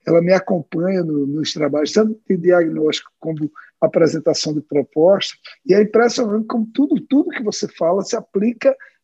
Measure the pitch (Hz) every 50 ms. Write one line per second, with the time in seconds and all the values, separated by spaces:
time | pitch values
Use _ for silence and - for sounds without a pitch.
0 | - - 165 165 170 175 190 185 185 - 196 170 139 _ - 160 170 190 190 180
1 | 170 160 151 143 139 139 143 156 147 - - 160 151 143 143 147 151 147 - 214
2 | 220 220 220 - _ - 190 175 165 180 180 175 170 160 160 156 156 156 147 -
3 | - - _ _ - 160 160 147 151 147 _ - - - _ - 160 151 - 180
4 | 165 147 156 156 - 170 147 - - 156 151 147 - - 143 143 127 _ - 151
5 | 160 185 202 190 - - - _ _ - - _ _ - 185 208 214 214 - 226
6 | 240 233 226 269 240 208 208 220 220 220 - 226 220 - - - 285 - 320 202
7 | - - 262 294 - 349 - - 226 208 196 - 208 - _ - 175 165 185 202
8 | 190 - - 220 - _ - 196 208 240 233 - - 269 262 - - - _ _